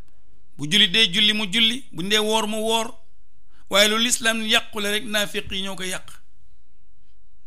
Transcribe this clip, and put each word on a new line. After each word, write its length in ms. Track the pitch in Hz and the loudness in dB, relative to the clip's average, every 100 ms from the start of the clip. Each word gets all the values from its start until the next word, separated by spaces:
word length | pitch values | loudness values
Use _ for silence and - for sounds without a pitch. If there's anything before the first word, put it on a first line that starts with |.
| - - - - - - | -8 -8 -8 -8 -8 -6
Bu 80 | 147 | 2
jullit 200 | 202 202 | 4 4
dee 200 | 214 220 | 6 4
julli 200 | 190 208 | 4 4
mu 120 | 214 208 | 2 0
julli, 320 | 220 226 247 - | 2 2 0 -4
bu 100 | - | -4
ndee 140 | 190 214 | 2 2
woor 280 | 214 220 214 | 4 2 2
mu 100 | 220 | 0
woor, 300 | 220 226 226 - - - - - - - - | 2 2 0 -6 -8 -8 -8 -8 -8 -8 2
waaye 180 | 196 214 | 6 6
lu 80 | 220 | 6
lislaam 420 | 240 233 226 226 220 | 2 2 2 0 2
yàqule 440 | 226 - 214 202 | 2 2 -2 -2
rek 120 | 214 202 | -2 0
naafiq 460 | 208 202 202 190 | 0 0 -2 -4
yi 100 | 196 | -4
ñoo 140 | 196 185 | -4 -4
ko 80 | |
yàq. 240 | 185 175 - - - - - - - - - - - - - - | -4 -4 -6 -8 -8 -8 -8 -8 -8 -8 -8 -8 -8 -8 -8 -8